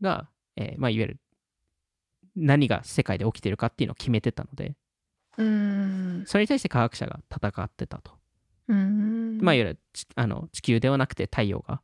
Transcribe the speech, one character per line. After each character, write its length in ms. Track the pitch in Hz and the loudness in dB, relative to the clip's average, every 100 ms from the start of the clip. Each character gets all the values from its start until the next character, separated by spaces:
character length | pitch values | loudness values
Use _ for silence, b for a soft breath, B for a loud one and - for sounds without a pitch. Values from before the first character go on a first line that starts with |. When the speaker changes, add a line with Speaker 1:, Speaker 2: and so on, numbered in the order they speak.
Speaker 1:
が、 260 | 196 - 151 _ _ - | -4 -2 -6 _ _ -10
え 200 | 104 - | -8 -2
ー、 40 | |
ま 80 | 127 | 0
あ、 20 | |
い 80 | 110 | 0
わ 40 | |
ゆ 60 | 110 | -2
る、 120 | - _ _ _ _ _ _ _ _ _ _ _ 185 | -4 _ _ _ _ _ _ _ _ _ _ _ 0
何 320 | 151 143 135 | 4 6 4
が 160 | 98 | 2
世 200 | - - | 0 -2
界 140 | - 95 | 0 0
で 80 | 107 | -2
起 80 | |
き 80 | - | -2
て 80 | 101 | -2
る 80 | 101 | 0
か 100 | 117 | -2
っ 60 | |
て 100 | - | -2
い 20 | 104 | -4
う 40 | |
の 20 | |
を 20 | - | -4
決 160 | - | 0
め 100 | 113 | 0
て 100 | 120 | 0
た 120 | - | -4
の 60 | - 135 | -8 -8
で、 200 | 147 143 _ _ _ _ _ - | -10 -10 _ _ _ _ _ -2
Speaker 2:
う 60 | |
ー 20 | 220 214 202 196 196 190 185 175 | 0 2 0 0 -2 -2 -4 -6
ん。 20 | 190 | 0
Speaker 1:
そ 140 | 202 | 2
れ 40 | |
に 40 | 214 | 4
対 100 | 277 | 2
し 60 | |
て 60 | - | 2
科 100 | 123 | 2
学 160 | 117 - | 2 0
者 100 | - | -8
が 140 | - - | -8 -10
戦 320 | - 104 - | -4 -4 -2
っ 60 | 101 | -6
て 160 | - - | -6 -10
た 140 | - | -10
と。 120 | - - _ _ _ _ - | -16 -20 _ _ _ _ 0
Speaker 2:
う 60 | |
ー 20 | 202 | 2
ん。 600 | 190 208 214 226 226 220 | 2 2 0 -2 -4 0
Speaker 1:
ま 140 | 180 | 4
あ、 40 | 139 | 4
い 60 | |
わ 60 | 98 | 2
ゆ 60 | - | -4
る、 40 | _ | _
ち-、 140 | - - - | -16 -10 -2
あ 100 | 117 | -2
の、 240 | - 165 | -2 -8
地 100 | - | -6
球 180 | - 117 | 2 2
で 100 | 127 | 4
は 80 | 135 | 2
な 80 | 131 | 0
く 80 | |
て 120 | - 92 | -2 -4
太 180 | - | 0
陽 160 | 104 - | -2 -2
が、 220 | - 131 | -6 -8